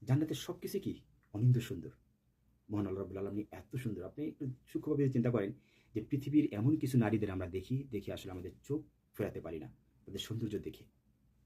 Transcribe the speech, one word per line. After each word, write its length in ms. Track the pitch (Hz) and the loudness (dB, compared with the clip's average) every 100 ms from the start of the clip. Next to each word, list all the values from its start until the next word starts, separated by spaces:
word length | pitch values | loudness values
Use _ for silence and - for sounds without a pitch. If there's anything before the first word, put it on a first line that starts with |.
জান্নাতের 320 | - 139 156 165 | 2 2 2 -2
সব 240 | - 175 | -6 -8
কিছু 200 | - 196 | -4 -4
কি 220 | 110 - - _ _ | -4 -6 -12 _ _
অনিন্দ 260 | 104 123 117 | 2 6 6
সুন্দর। 300 | - - 78 - _ _ _ _ _ _ - | 2 -6 -10 -16 _ _ _ _ _ _ -6
মহান 180 | 104 98 | -2 0
আল্লাহ 140 | 95 | -2
রাব্বুল 160 | 92 95 | -4 -4
আলামিন 280 | 98 101 107 | -4 -4 -6
এত 240 | 98 - 127 | -10 -10 -6
সুন্দর। 280 | 120 92 | -4 -6
আপনি 240 | 92 - 151 | -8 -6 -8
একটু 180 | - 135 127 - | -6 -6 -8 -8
সূক্ষ্মভাবে 360 | 160 156 143 | -4 0 4
যদি 100 | 139 | 4
চিন্তা 180 | 123 117 | 4 4
করেন 200 | 117 98 - _ _ _ | 4 0 -4 _ _ _
যে 80 | 110 | -6
পৃথিবীর 520 | - 131 139 151 147 | -2 -2 4 4 4
এমন 240 | 104 120 156 | 4 4 4
কিছু 200 | 127 127 | 4 4
নারীদের 320 | 107 110 98 | 6 4 2
আমরা 180 | 92 87 | -2 -2
দেখি, 360 | 92 - 131 139 | -4 -2 -4 -2
দেখে 220 | 101 98 | -6 -6
আসলে 180 | 90 95 | -8 -8
আমাদের 200 | 92 90 - | -8 -10 -10
চোখ 200 | - 147 - _ _ - | -4 -4 -6 _ _ -4
ফেরাতে 260 | 98 - | -4 -4
পারি 180 | 82 80 | -8 -8
না 80 | - - _ _ - | -10 -16 _ _ -10
তাদের 140 | 95 | -8
সৌন্দর্য 400 | - 110 107 101 | -6 -4 -4 -4
দেখে। 240 | 80 - - _ _ _ _ _ | -6 -12 -16 _ _ _ _ _